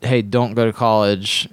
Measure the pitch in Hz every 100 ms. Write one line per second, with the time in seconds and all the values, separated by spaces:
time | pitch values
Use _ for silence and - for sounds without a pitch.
0 | 117 123 104 123 120 113 113 104 117 107
1 | 101 101 101 - -